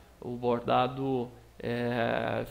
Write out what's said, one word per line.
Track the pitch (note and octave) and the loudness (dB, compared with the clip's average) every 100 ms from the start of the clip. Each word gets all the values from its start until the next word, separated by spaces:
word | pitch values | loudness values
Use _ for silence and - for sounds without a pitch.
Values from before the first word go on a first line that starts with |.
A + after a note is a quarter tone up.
| - - | -20 -14
o | - | -10
bordado, | A#2+ A#2+ A#2 A#2+ B2 B2+ C3+ C3+ C3 A#2+ - - - | -2 0 0 4 4 4 0 0 0 -2 -8 -20 -10
é, | A2+ A#2+ A#2+ A#2+ A#2 A#2 A2+ A2+ A#2+ | -4 -2 -2 0 0 0 0 -2 -4